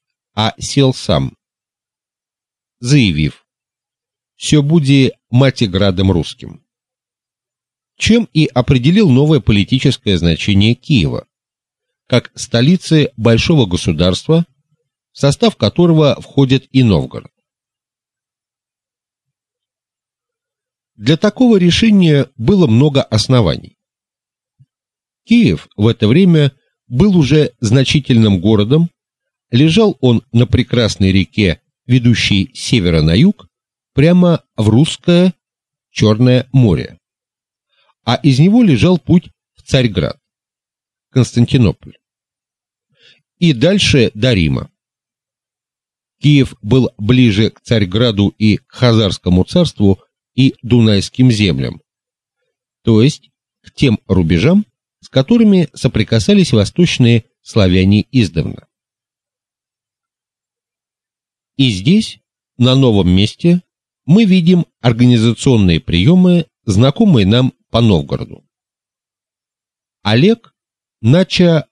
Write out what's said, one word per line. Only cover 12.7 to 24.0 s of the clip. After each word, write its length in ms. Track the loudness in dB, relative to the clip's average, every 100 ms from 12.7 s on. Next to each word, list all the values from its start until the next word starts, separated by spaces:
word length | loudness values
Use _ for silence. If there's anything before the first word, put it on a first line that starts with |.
| 0 0 -2 -2 -2
большого 500 | 0 0 0 0 0
государства, 800 | -2 -4 -2 -2 -4 -2 -2 -2 _ _ _ _ _ _
в 60 | -4
состав 380 | -4 0 -2 -2
которого 640 | -4 0 2 2 0 -2
входит 460 | -6 -2 0 0 _
и 100 | 0
Новгород. 480 | 2 0 -2 -12 -20 _ _ _ _ _ _ _ _ _ _ _ _ _ _ _ _ _ _ _ _ _ _ _ _ _ _ _ _ _ _ _ _ _ _ _ _ _
Для 200 | -4 0
такого 400 | -2 0 2 4
решения 720 | 2 2 2 2 2 2 -2 -6
было 300 | -2 0 2
много 360 | 2 2 0
оснований. 720 | -4 -4 0 0 0 -4 -12 _ _ _